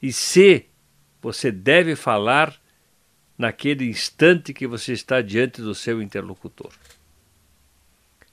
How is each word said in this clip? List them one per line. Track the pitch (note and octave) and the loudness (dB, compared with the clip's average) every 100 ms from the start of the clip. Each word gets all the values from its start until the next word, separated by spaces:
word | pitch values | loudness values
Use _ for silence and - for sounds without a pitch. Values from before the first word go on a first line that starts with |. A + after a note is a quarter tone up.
e | C3+ | -8
se | A#2 - F3+ G3 C#3+ - _ _ _ _ _ | -6 0 8 8 8 2 _ _ _ _ _
você | A#2 - C3+ | -12 -6 -6
deve | F#2+ G2+ E3 E3 D3 | -4 2 2 2 -4
falar | - G#2+ G#2+ C#3 D#3 - _ _ _ _ _ _ _ - | -2 -2 2 2 0 -4 _ _ _ _ _ _ _ -6
naquele | A#2 - C#3+ C#3 B2+ | -6 -4 -6 -4 -4
instante | G2+ - - D#3+ F3 D3 | -6 -10 2 4 4 -2
que | C3+ | -12
você | C3 A#2 - | -10 -10 -8
está | A#2 - C3 | -8 -2 -2
diante | G#2 G#2+ B2+ A#2+ | -2 -2 -2 -4
do | A2 | -10
seu | G2 - A2+ | -8 -6 -6
interlocutor. | G#2 G#2 F#2 F#2 - - - - _ _ _ _ _ _ _ _ _ _ _ _ _ _ _ | -6 -10 -12 -14 -18 -18 -20 -20 _ _ _ _ _ _ _ _ _ _ _ _ _ _ _